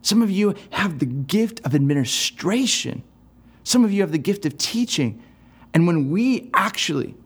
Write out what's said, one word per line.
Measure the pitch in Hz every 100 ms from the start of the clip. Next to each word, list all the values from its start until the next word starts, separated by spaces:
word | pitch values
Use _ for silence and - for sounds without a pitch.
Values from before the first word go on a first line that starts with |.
Some | - 208
of | 220
you | 190 208 - -
have | - 202 147
the | 127
gift | 131 139 208 226 226
of | 139
administration. | 143 143 143 123 - - - 160 226 254 - - - - _ - _ - -
Some | - 247
of | 226
you | 202
have | 185
the | 156
gift | 139 202 156
of | 143
teaching. | - 226 240 - 123 101 - - - - -
And | 160 170
when | 165 135
we | 175 247 254 -
actually | - 196 - - 143 - -